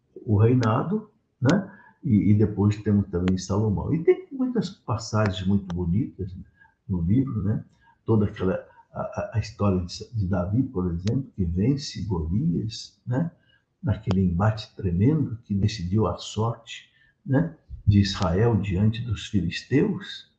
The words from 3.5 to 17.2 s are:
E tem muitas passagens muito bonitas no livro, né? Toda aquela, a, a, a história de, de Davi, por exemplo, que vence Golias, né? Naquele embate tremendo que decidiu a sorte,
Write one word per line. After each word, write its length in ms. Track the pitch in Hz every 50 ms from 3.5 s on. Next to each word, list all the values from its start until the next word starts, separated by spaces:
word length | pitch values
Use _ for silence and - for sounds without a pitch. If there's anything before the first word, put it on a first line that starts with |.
| 98 104 110 107 95 82 82 104 139
E 100 | 160 165
tem 240 | 370 359 - - -
muitas 380 | 277 254 254 254 247 220 - -
passagens 800 | - - _ - 117 - - - - 107 107 101 92 95 92
muito 280 | 95 101 98 - - 85
bonitas 560 | 87 87 85 85 113 143 - - - 92 87 90 98 - - _ _ - _ _ _ _
no 140 | - 95 87
livro, 420 | 82 87 104 135 135 135 117 110 87
né? 220 | 101 110 - - - _ _ _ _ _ _ _
Toda 220 | - 113 107 101
aquela, 360 | 101 - - 90 92 92 - - - _ - _ _ -
a, 80 | -
a, 300 | - - - 98 - - -
a 20 | 110
história 420 | - - - - 101 101 92 90
de, 320 | 87 - - - - - -
de 140 | 110 95
Davi, 360 | 87 98 92 90 92 101 127 143
por 300 | - - 92 92 90 82
exemplo, 340 | 85 90 104 - 135 139 - -
que 120 | - 92
vence 580 | 82 87 92 104 123 147 139 - - - - -
Golias, 960 | 104 95 82 78 80 87 110 156 170 170 67 117 110 - - - - _ _ _
né? 240 | 117 123 131 165 165 - _ _ _ _ _ _ _ _ _ -
Naquele 380 | 113 98 - - - 92 95
embate 560 | 95 90 85 85 104 113 113 - - - _
tremendo 640 | - 101 90 85 90 104 135 160 156 127 - 113 - -
que 100 | - 104
decidiu 520 | 95 95 104 - - 85 87 95 110 104
a 120 | 87 - -
sorte, 720 | - - - 101 110 117 117 - - - - - - _ _ _ _ _ _ _